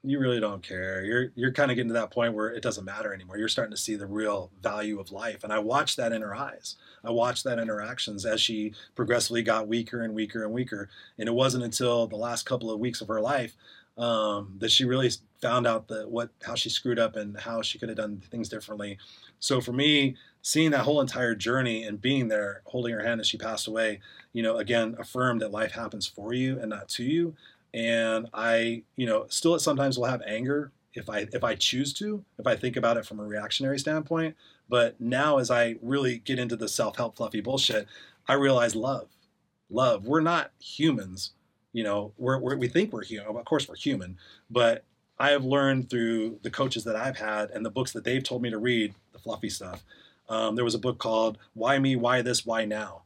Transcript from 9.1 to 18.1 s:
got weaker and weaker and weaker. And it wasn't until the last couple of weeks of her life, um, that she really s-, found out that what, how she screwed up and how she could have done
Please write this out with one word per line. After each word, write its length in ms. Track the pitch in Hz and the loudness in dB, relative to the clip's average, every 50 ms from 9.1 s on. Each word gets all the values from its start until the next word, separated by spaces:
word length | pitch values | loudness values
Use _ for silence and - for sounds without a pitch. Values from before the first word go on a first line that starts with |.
| 120 120 113 - 117 120 117 | 2 2 2 2 0 0 2
got 260 | 117 110 113 113 104 | 2 2 2 2 0
weaker 340 | 113 120 117 117 - 120 117 | 0 0 0 -2 -4 -4 -4
and 120 | 113 107 | -4 -2
weaker 280 | 107 110 104 - 113 110 | -2 -4 -4 -4 -6 -4
and 80 | 107 110 | -4 -2
weaker. 360 | 123 127 117 113 101 101 101 - - - - _ - | -4 -4 -4 -4 -8 -8 -10 -14 -20 -20 -20 _ -6
And 100 | 110 113 | -2 0
it 40 | 117 | 2
wasn't 320 | 123 131 135 127 127 120 | 4 4 4 4 2 -2
until 420 | 117 110 - 127 120 120 120 117 | -2 0 2 2 4 4 4 2
the 100 | 113 113 | 2 0
last 280 | 104 113 120 120 117 - | -4 -4 -2 -2 -4 -2
couple 260 | - 131 123 117 113 | -2 -2 -2 -2 -4
of 100 | 110 107 | -2 -2
weeks 220 | 117 123 113 - 113 | -2 -2 -2 -4 -4
of 60 | 101 | -2
her 120 | 113 110 | -2 0
life, 360 | 107 123 143 139 120 113 - _ _ - - - _ _ _ - | 2 2 2 0 0 -2 -8 _ _ -20 -20 -20 _ _ _ -4
um, 580 | 120 120 117 110 110 107 104 104 104 101 95 98 | 0 0 2 2 2 2 0 -2 -4 -8 -8 -4
that 120 | - 113 | 2 4
she 160 | - - 139 | 4 4 4
really 220 | 123 127 131 131 123 | 4 2 4 2 2
s-, 120 | - - _ _ _ _ | 0 0 _ _ _ _
found 260 | - 123 120 127 120 | -2 2 2 4 4
out 220 | 120 113 113 110 - | 4 2 0 -2 -4
that 220 | - 110 107 110 | -8 -8 -6 -4
what, 200 | 117 117 117 113 _ _ - | -4 -4 -4 -4 _ _ -10
how 120 | - 117 | -6 -4
she 160 | 113 - - | -4 -2 -2
screwed 280 | - - - 127 120 113 | -2 -2 0 0 2 2
up 160 | 113 110 110 | 2 0 0
and 240 | 110 107 104 101 104 | -4 -8 -8 -8 -10
how 220 | - 117 117 113 | -8 -6 -4 -4
she 180 | 107 - - - | -4 -4 -6 -6
could 120 | - 113 | -6 -6
have 80 | 110 110 | -4 -4
done 240 | 110 107 | -4 -4